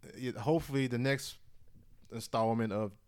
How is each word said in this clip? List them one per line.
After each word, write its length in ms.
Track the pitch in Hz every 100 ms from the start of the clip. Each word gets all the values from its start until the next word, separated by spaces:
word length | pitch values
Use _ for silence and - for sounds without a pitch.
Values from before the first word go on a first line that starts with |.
| -
it, 220 | - 123 113
hopefully 500 | 110 165 147 139 131
the 120 | 120
next 400 | 135 139 - - - - - - - - -
installment 600 | 113 - 113 113 113 110
of 200 | 104 104 -